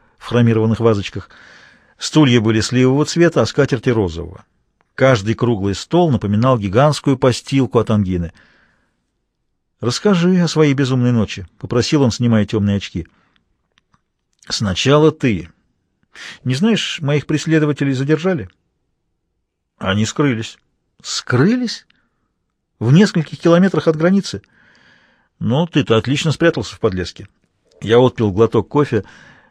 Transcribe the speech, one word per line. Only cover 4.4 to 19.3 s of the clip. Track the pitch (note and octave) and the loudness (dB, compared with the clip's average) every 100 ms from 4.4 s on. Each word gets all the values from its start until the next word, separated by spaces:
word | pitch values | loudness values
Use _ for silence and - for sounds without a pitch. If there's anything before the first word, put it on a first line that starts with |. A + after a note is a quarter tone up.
| _ _ _ _ _ | _ _ _ _ _
Каждый | - C3 A#2+ G2+ | 0 2 2 0
круглый | A2 A#2+ G#2+ G2+ | -2 -2 -2 -2
стол | F#2+ - E3+ F3 | -4 -2 0 2
напоминал | A#2 G#2 G#2 B2+ B2+ | 0 0 0 2 0
гигантскую | G2+ G#2 D3 C#3 - C3 | 0 2 2 0 -2 0
постилку | C3 A#2 - C#3 B2 A#2+ | 0 0 -2 -2 0 0
от | G#2+ | 0
ангины. | A2 F#2 F2+ E2 - _ _ _ _ _ _ _ _ _ _ _ _ _ _ | 0 0 -2 -6 -12 _ _ _ _ _ _ _ _ _ _ _ _ _ _
«Расскажи | G#2+ - G#3 F3+ F3 F#3 | -6 -2 0 2 2 2
о | E3+ | 2
своей | D#3 D#3 | 2 2
безумной | C3+ C3 C3 B2 | 2 0 0 2
ночи», — | A#2+ G2+ - G2 _ | 0 -2 -6 -16 _
попросил | - A#2+ - D#3 | -4 -2 0 2
он, | B2+ | 2
снимая | - A#2+ A2+ G2+ | 2 2 2 0
тёмные | A2 G2+ G2+ | 0 0 -2
очки. | - F#2 E2 _ _ _ _ _ _ _ _ _ _ _ _ _ - | -4 -10 -12 _ _ _ _ _ _ _ _ _ _ _ _ _ -12
«Сначала | - G#2 F2+ B2+ D3 D#3 | -6 -4 -2 2 4 4
ты. | D3+ C3+ F#2 - _ _ _ _ _ _ - - - | 2 -2 -2 -6 _ _ _ _ _ _ -20 -20 -10
Не | B2+ | -6
знаешь, | B2+ A3 G#3 - - | -2 0 0 -4 -6
моих | C#3 D3 - | -2 -2 -2
преследователей | D#3 - D#3 D3+ C#3+ C#3 | -4 0 0 0 -2 -2
задержали?» | C3 C#3 D3+ F3+ E3+ F#2 _ _ _ _ _ _ _ _ | -2 -2 -2 -2 -4 -6 _ _ _ _ _ _ _ _